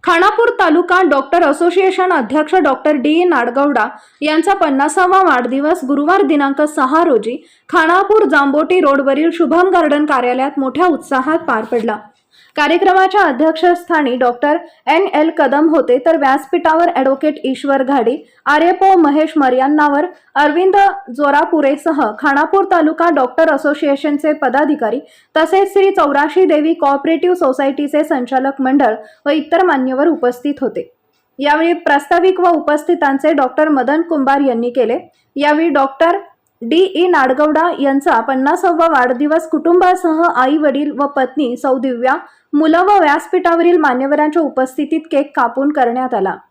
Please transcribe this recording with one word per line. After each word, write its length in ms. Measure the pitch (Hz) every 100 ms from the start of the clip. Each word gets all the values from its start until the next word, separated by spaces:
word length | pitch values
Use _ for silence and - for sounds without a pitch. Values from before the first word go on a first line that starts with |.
खानापूर 460 | - 339 381 427 480
तालुका 520 | 480 359 311 359 370 370
डॉक्टर 340 | 277 269 349
असोसिएशन 680 | 320 285 339 349 381 370 370
अध्यक्ष 440 | 330 220 294 302 370
डॉक्टर 400 | 285 262 302 302
डी 280 | 247 320
नाडगौडा 640 | 359 285 233 247 285 247 220 - _ _
यांचा 320 | 294 311 330
पन्नासावा 680 | 392 320 269 294 349 359 381
वाढदिवस 580 | 370 254 240 269 294 359 254
गुरुवार 340 | 285 294 381
दिनांक 400 | 330 294 277 277
सहा 420 | 302 - 262 311
रोजी 420 | 349 233 220 247 - _ _
खानापूर 540 | 339 320 359 392 427
जांबोटी 560 | 359 294 277 285 320 359
रोडवरील 500 | 302 277 269 269 330
शुभम 360 | 339 311 320 370
गार्डन 360 | 359 302 294 302
कार्यालयात 540 | 269 247 254 277 294
मोठ्या 260 | 262 262 359
उत्साहात 540 | 285 - 269 254 330
पार 240 | 330 226
पडला. 340 | 220 240 226 214 - _ _ _ _ -
कार्यक्रमाच्या 680 | 294 339 381 370 381 403
अध्यक्षस्थानी 920 | 349 247 311 320 349 349 - 330 277 247
डॉक्टर 420 | 247 240 294 330 339 _ -
एन 180 | 311 392
एल 160 | 294 311
कदम 380 | 311 277 285 320
होते, 280 | 302 247 247
तर 200 | 330 320
व्यासपीठावर 720 | 277 277 - 349 349 320 339 339
ॲडव्होकेट 400 | 262 269 302 294
ईश्वर 400 | - 254 277 277
घाडी, 340 | 254 277 226 294 - _ -
आर 160 | 302
एफ 220 | 330 370
ओ 140 | 381 370
महेश 360 | 302 285 311 320
मर्यांनावर, 680 | 269 254 262 302 294 285 359 - _ 277
अरविंद 400 | 294 302 381 392 392 - - 240
जोरापुरेसह 840 | 285 285 330 320 277 294 349 294 233 220
खानापूर 440 | 277 277 302 392
तालुका 460 | 392 359 311 320 339
डॉक्टर 420 | 294 254 285 330
असोसिएशनचे 840 | 277 285 294 302 277 311 294 311
पदाधिकारी 680 | 302 262 254 302 302 220 240 - _ _ 311
तसेच 360 | 320 381 392
श्री 180 | 403 392
चौराशी 540 | 392 294 277 302 349 370
देवी 280 | 302 311
कोऑपरेटिव्ह 600 | 330 277 277 302 330 359 359
सोसायटीचे 680 | 302 262 269 269 294 294
संचालक 500 | 302 285 247 262 269 277
मंडळ 360 | 262 226 240 220 - _ 285
व 40 |
इतर 360 | 311 302 339 370
मान्यवर 420 | 277 254 262 330
उपस्थित 460 | 302 247 247 285 285
होते. 300 | 240 175 - _ _ _ _ -
यावेळी 340 | 285 302 330
प्रास्ताविक 640 | 339 320 285 294 339 370 370
व 100 | 349
उपस्थितांचे 840 | 320 - 294 302 339 285 269 311
डॉक्टर 360 | 294 254 254 311
मदन 320 | 285 247 302
कुंभार 380 | 339 320 262 277
यांनी 300 | 277 233 240
केले. 280 | 247 226 294 - _ _ -
यावेळी 340 | 294 302 330
डॉक्टर 480 | 285 269 269 330 381 - _ _ _
डीई 460 | 233 320 370 302 370
नाडगौडा 640 | 330 262 254 302 302 349 320
यांचा 400 | 277 269 339 240
पन्नासावा 680 | 226 262 269 349 370 330 330
वाढदिवस 600 | 285 247 240 294 320 330
कुटुंबासह 720 | 311 330 349 359 370 349 311 339 339
आई 220 | 381 311
वडील 340 | 302 269 294
व 160 | 240 277
पत्नी 500 | 277 254 269 262 240
सौ 200 | 277 262
दिव्या, 380 | 262 240 254 294 - _ _
मुलं 280 | 294 320 330
व 180 | 370 403
व्यासपीठावरील 800 | 311 302 - 370 349 339 339 349
मान्यवरांच्या 640 | 302 247 277 294 302 320
उपस्थितीत 580 | 294 254 254 - 294 320 311
केक 200 | 285 294 -
कापून 360 | 240 233 285
करण्यात 420 | 302 240 240 254
आला. 220 | 240 190 - _